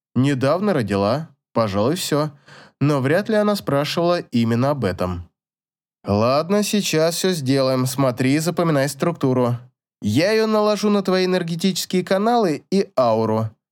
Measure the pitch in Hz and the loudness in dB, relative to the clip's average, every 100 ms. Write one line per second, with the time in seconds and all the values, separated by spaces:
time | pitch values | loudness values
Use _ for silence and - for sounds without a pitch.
0 | _ - 135 139 135 170 208 156 104 101 | _ 0 0 2 0 0 0 0 0 0
1 | 101 135 160 _ _ - 110 98 113 180 | 2 0 -4 _ _ -2 0 0 0 -2
2 | - 143 151 - - - - _ 143 147 | -2 -2 -2 -6 -20 -20 -20 _ 0 0
3 | 131 165 208 214 208 202 - 143 147 - | 2 0 0 0 0 -2 -2 -2 -2 -2
4 | 170 175 - 117 113 117 135 147 104 90 | 0 0 -2 -2 0 0 0 0 -2 -2
5 | 90 87 85 _ _ _ _ _ _ _ | -4 -6 -10 _ _ _ _ _ _ _
6 | - 101 117 143 165 202 208 208 185 156 | -4 0 2 0 0 -2 0 -2 0 0
7 | 165 170 190 175 131 139 131 131 127 135 | 0 0 -2 -2 0 0 2 0 -2 0
8 | 135 117 131 147 160 175 170 147 135 - | -2 0 0 0 0 -2 0 0 0 -2
9 | 170 165 135 127 120 120 - _ _ _ | -4 -2 -2 0 0 -2 -8 _ _ _
10 | 101 113 185 220 220 214 208 208 208 202 | -2 0 2 2 2 2 2 0 0 0
11 | 196 185 185 185 170 170 196 175 - 185 | 0 0 0 0 -2 -2 -2 -2 -2 -4
12 | 180 190 214 240 196 143 - 196 - - | 0 0 2 2 0 -2 -2 -2 0 0
13 | 120 113 113 110 110 - _ | 2 2 2 0 -2 -8 _